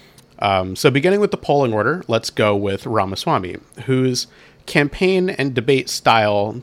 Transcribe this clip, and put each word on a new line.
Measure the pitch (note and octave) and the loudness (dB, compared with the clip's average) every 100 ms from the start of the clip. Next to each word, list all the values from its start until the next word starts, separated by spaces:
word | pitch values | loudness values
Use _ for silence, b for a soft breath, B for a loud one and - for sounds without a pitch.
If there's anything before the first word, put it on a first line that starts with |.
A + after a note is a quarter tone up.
| b b b - | b b b -4
Um, | G2+ F#2+ F#2 F#2 | 0 0 -2 2
so | C#3+ | 2
beginning | C#3 F3 G3+ | 4 2 2
with | G3+ | 0
the | - | -2
polling | - C#3+ B2+ | -2 0 2
order, | G#2+ A2+ F3+ C#3+ | 0 -2 -2 -2
let's | A2+ - | -2 -2
go | - G#2+ G2+ | 0 2 2
with | G2+ G2 | -2 -4
Ramaswamy, | B2 A2 F#2+ G2 E3+ C3 F2+ F2+ - - C3 | -2 -2 -2 -4 -2 -2 -2 -10 -16 -10 -2
whose | C3 C3 B2 - B B B - | 0 0 -2 -8 B B B -4
campaign | D3+ C#3+ - F#3 F#3+ F#3 | 0 0 0 0 2 0
and | - C#3 | -2 -2
debate | B2 A#2+ C3 - | -2 0 0 0
style | - C#3 A2+ G#2 G#2 G#2+ A#2+ | -2 2 4 4 2 -2 -6